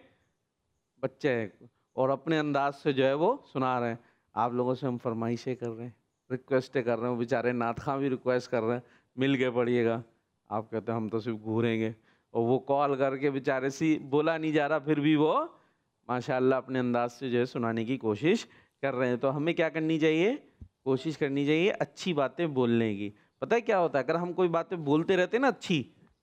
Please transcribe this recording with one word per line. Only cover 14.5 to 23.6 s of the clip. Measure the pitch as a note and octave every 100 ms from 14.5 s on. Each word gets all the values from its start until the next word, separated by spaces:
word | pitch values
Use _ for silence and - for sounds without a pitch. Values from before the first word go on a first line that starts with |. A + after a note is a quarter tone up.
जा | D3+ C#3+
रहा, | D#3
फिर | C#3 D3
भी | D3 D3+
वो | D#3 B3 E4+ - _ _ _ _ A2+
माशाल्लाह | B2 C3+ B2+ B2+ C3
अपने | C3 C3
अंदाज | B2 A#2+ A#2+
से | - C3
जो | A#2+
है | B2+
सुनाने | C3 A#2 A2+ A2+
की | C3+
कोशिश | A2+ G#2 D#3 A3+ - - _ _
कर | C#3
रहे | B2+ B2+
हैं। | A#2+
तो | C3+
हमें | D3 D#3+ E3+
क्या | D#3+
करनी | D#3+ D#3+ D#3+
चाहिए? | D#3 D#3+ G3 C#4+ - - - _ C3+
कोशिश | C3 D#3+ D3
करनी | C#3+ C#3 C#3+
चाहिए | D#3+ G3
अच्छी | - C#3 - -
बातें | D3 C3 - E3
बोलने | C3 A#2+ A#2 A2+ G2+
की। | G#2 - _ -
पता | C3+
है | A#3